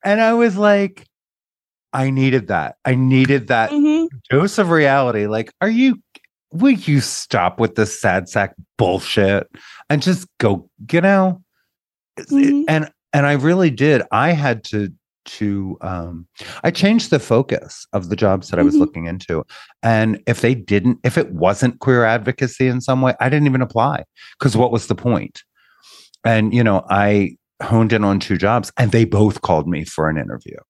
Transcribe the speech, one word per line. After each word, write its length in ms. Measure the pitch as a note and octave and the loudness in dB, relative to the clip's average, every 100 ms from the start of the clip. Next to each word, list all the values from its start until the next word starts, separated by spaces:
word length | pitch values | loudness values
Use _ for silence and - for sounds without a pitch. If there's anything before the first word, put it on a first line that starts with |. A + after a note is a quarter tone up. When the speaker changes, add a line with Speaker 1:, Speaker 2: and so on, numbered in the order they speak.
| F#3+ | 0
Speaker 1:
And 140 | G#3 | 2
I 140 | A3+ | 2
was 200 | A#3 A#3 G3 | 2 0 2
like, 480 | G#3 G3+ G3 F#3+ _ _ _ _ _ _ _ _ _ | 2 2 0 -6 _ _ _ _ _ _ _ _ _
I 160 | C3 C3+ | -4 -2
needed 380 | C3+ C3+ B2+ G2 | 0 2 2 0
that. 280 | F#2 D2 - | -4 -4 -6
I 100 | - | -2
needed 540 | C3 C3 C3 C3 C#3 G#2+ | 0 2 4 4 2 0
that 220 | A#2+ G#3+ | 0 0
Speaker 2:
Mm-hmm. 340 | D4 D4 D4+ E4 B2+ _ | 2 2 2 -2 -6 _
Speaker 1:
dose 300 | C3 G3 - | 0 0 0
of 100 | F#3 | 0
reality. 580 | E3 C#3+ C3+ B2+ A2 G#2 | 2 4 2 0 -2 -2
Like, 240 | G#2+ A2+ _ | -4 -6 _
are 60 | G3 | -2
you, 280 | A3+ C4+ B3 _ - _ _ _ | 2 2 0 _ -20 _ _ _
will 200 | D#3+ C4 | 0 2
you 280 | A3+ - C#3+ | 2 2 0
stop 580 | - - - G#2+ F2 - | 0 -8 -4 0 0 0
with 160 | A2+ - | -2 0
this 220 | G#2+ - | -2 0
sad 300 | - F2+ F2+ | -2 -2 -2
sack 260 | - G2 _ - _ | -4 -4 _ -20 _
bullshit 720 | G2+ F#2+ - - G2 G2 - - - - - | -2 -2 -2 0 2 2 -2 -16 -20 -20 -4
and 140 | D3 | -2
just 260 | D#3+ F3+ - _ | 0 -2 -4 _
go, 300 | A#2 F#2+ - _ G#2+ | -2 -2 -6 _ -2
you 80 | E3 | 0
know? 420 | F#3 G3 F#3+ F3+ _ _ _ _ _ _ _ - | 2 2 2 -2 _ _ _ _ _ _ _ -20
It's, 120 | - | -2
it, 20 | C#4 | 2
Speaker 2:
Mm-hmm. 280 | C#4 C#4+ D4+ | 2 2 0
Speaker 1:
and, 220 | D#3 D3+ _ _ | 0 -2 _ _
and 100 | D3+ C#3+ | 0 2
I 60 | |
really 380 | D3 C#3+ F3+ F3 | 2 2 2 2
did. 320 | A#2 C#3+ C3+ - | 2 2 2 0
I 200 | G#2+ C#3+ | 0 0
had 300 | E3 C#3+ A2+ | 0 -2 -4
to, 280 | - G#2+ G2+ - _ _ | -4 -6 -6 -8 _ _
to, 540 | - - G#2 G2+ F#2+ - | -20 -8 -4 -4 -6 -10
um, 460 | F2+ F2+ E2+ E2 E2+ _ - - | -10 -10 -10 -14 -18 _ -18 -6
I 80 | - | -4
changed 380 | F3 G3 A3+ G#3+ | 0 2 2 0
the 100 | D3+ | -2
focus 680 | - A#2 C3+ - - - - | 0 0 0 -6 -8 -20 -8
of 160 | G2+ F2 | -8 -4
the 60 | G2+ | -2
jobs 340 | G#2+ F#2+ - | 0 0 -2
that 80 | E2+ | 0
I 40 | |
was 120 | F#2+ | 2
Speaker 2:
Mm-hmm. 60 | D4 | 2
Speaker 1:
looking 240 | - - E2 | 0 -2 -10
into. 360 | F2+ - E2 - - - _ | -10 -6 -6 -6 -16 -20 _
And 400 | A#2 A2+ A2 A2 - | 0 2 2 -2 -4
if 160 | A#2+ | 0
they 120 | A#2 | 0
didn't, 440 | B2+ G2+ G2+ A#2+ A#2+ | -2 0 0 0 0
if 140 | C3 A#2+ | -2 -2
it 160 | - | -4
wasn't 460 | B2+ F2 G2+ B2+ - | 0 0 0 -2 -2
queer 240 | - B2+ | 0 2
advocacy 640 | A2+ A#2 G#2+ B2+ C3 - B2+ | 2 0 -2 -4 -6 -2 -2
in 160 | B2+ | -2
some 180 | B2 C3 | -2 0
way, 140 | B2+ B2 | 0 0
I 100 | B2 | 0
didn't 160 | D3+ D3 | 2 2
even 160 | C3 | 0
apply. 420 | B2+ A2+ B2 D3 - _ - _ | -2 -2 -2 -2 -10 _ -20 _
'Cause 160 | C3+ | -2
what 160 | A2 A#2+ | 2 0
was 180 | A#2 - | 0 -4
the 60 | |
point? 500 | G2 B2 A2 - - _ _ _ _ _ - _ _ A2+ | -4 -2 -2 -4 -16 _ _ _ _ _ -20 _ _ 0
And, 260 | A2+ A2 | 2 2
you 100 | A#2 | 2
know, 220 | A#2 G2 - | 2 0 0
I 480 | G2 G#2 G#2 G2 - _ _ | 0 2 2 0 -6 _ _
honed 300 | - A2+ A2+ | -2 0 2
in 100 | A2 | 2
on 140 | G#2 G2 | 0 0
two 180 | - F#2 | -2 -2
jobs 360 | G2+ A#2+ - - | 0 0 -4 -4
and 140 | A#2+ | 0
they 140 | A#2 | 2
both 360 | A2 G2+ G#2+ - | 2 2 2 0
called 260 | - E2 D#2 | -2 -2 0
me 160 | E2 | -6
for 260 | D#2 - D#2 | -8 -4 -2
an 80 | D#2 | -2
interview. 380 | - A#1+ - - _ | -6 -12 -16 -20 _